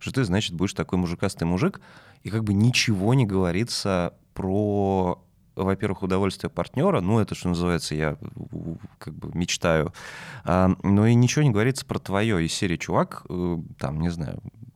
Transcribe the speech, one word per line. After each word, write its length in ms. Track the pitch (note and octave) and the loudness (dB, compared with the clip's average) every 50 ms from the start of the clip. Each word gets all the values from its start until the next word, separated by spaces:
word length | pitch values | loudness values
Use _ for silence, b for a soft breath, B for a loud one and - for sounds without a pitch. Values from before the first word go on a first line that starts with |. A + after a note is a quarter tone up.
что 100 | - - | -10 -4
ты, 120 | F2+ C3+ B2+ | -2 0 0
значит, 300 | F#2 F2 G#2 G#2+ - F2 | 2 2 0 0 -2 -2
будешь 160 | D#2+ F2+ G2+ | -2 -2 -2
такой 260 | - - E2+ - - F2+ | -2 -4 -4 -2 0 0
мужикастый 480 | F2+ E2 F2 - - G2 - - E2+ | 0 0 -2 -2 -4 -4 -2 -2 -2
мужик, 340 | E2+ F2+ F#2 C3 G3 G3 B B B B B B B B B - | 0 2 2 0 0 -2 B B B B B B B B B -10
и 60 | - | -6
как 120 | G2 A2+ | -4 -2
бы 100 | A2 G#2 | 0 2
ничего 640 | G2+ G2 G#2 B2 A#2+ - - - G#2+ F#2 F#2+ A2 B2+ | 2 4 4 4 4 4 2 2 0 2 2 4 4
не 120 | C#3 B2 | 4 4
говорится 880 | G2+ G2 F#2+ F#2 F2 E2+ F#2+ A#2 A#2 - - - G2+ F#2+ F2+ F2 - - - _ _ _ | 2 2 2 2 2 0 0 -2 -2 -4 -4 -2 0 0 0 0 -2 -6 -10 _ _ _
про, 880 | - F#2+ F#2+ F#2+ G2+ G#2+ G#2 G2+ G2+ G2+ G2 G2 F#2+ F#2 F2+ - - _ _ _ _ _ _ _ | -6 -2 0 0 0 0 2 2 2 2 2 2 2 2 0 -2 -4 _ _ _ _ _ _ _
во-первых, 480 | - F#2 F#2+ G2 F#2+ A2 G2+ F#2+ - | -2 0 0 0 0 -2 -4 -2 -4
удовольствие 480 | G2 F#2 F#2+ F#2+ G2+ F#2+ - - - E2+ | -2 0 0 2 2 0 0 -2 -6 -6
партнера, 500 | - - D#2+ - - A#2+ D3+ G3+ F#3 A#2+ | -4 -4 -6 -4 -2 0 2 2 2 2
ну, 200 | F2 F#2 A2 A#2 | 2 2 2 2
это, 160 | G2+ - - | 2 0 -4
что 120 | - - F#2 | -4 -2 0
называется, 460 | F2 E2+ F2 F2 F2 E2 - - D#2 | 0 0 2 0 0 0 -2 -4 -2
я, 220 | D2+ D#2 D2+ D2 - - - - | -2 -2 -2 -2 -4 -8 -14 -12
у, 420 | - - - - E2 E2 E2 E2 E2 - - - _ | -14 -12 -12 -10 -10 -8 -8 -10 -10 -12 -18 -18 _
как 160 | - - D2+ | -16 -14 -14
бы 160 | - - E2 - E2+ | -12 -12 -8 -4 -4
мечтаю, 560 | F2+ - - - - F2 E2 D#2+ D2+ D2+ B B B B B B B B B B B | -2 -2 -2 0 0 2 2 2 2 0 B B B B B B B B B B B
а, 260 | - F2 F#2 F#2 F#2 F#2 - | 0 4 4 4 4 4 2
но 240 | - F#2+ G2+ G2+ G#2+ | 2 2 4 6 6
и 80 | A2+ A#2+ | 6 6
ничего 300 | A#2+ B2 A2+ - D3+ D3+ | 6 6 4 4 4 2
не 60 | C#3 | 4
говорится 360 | G#2 G2+ A2 C3 C3 - - | 4 2 2 0 -2 -4 -6
про 140 | - - - | -6 -6 -6
твое 380 | - - F#2 G2 G#2+ A2+ G#2+ E2+ | -4 -2 0 0 2 2 2 2
из 120 | E2 D#2+ | 0 0
серии, 240 | - - G#2 F#2 E2+ | 0 -2 -2 -2 -2
чувак, 480 | D2+ - - F2 A#2+ F3+ - - - - - | -2 -2 -2 0 0 0 -2 -6 -12 -12 -8
э, 280 | - F2+ F2+ F2 F2 E2 - - - - | -6 -4 -2 -2 -2 -4 -6 -10 -10 -8
там, 220 | - C2+ D2 D#2 | -6 -6 -2 -2
не 80 | E2 F2 | -2 -2
знаю, 300 | E2+ E2+ D#2+ - - - - - - - - - - | -2 -4 -6 -8 -8 -10 -12 -14 -16 -18 -20 -20 -20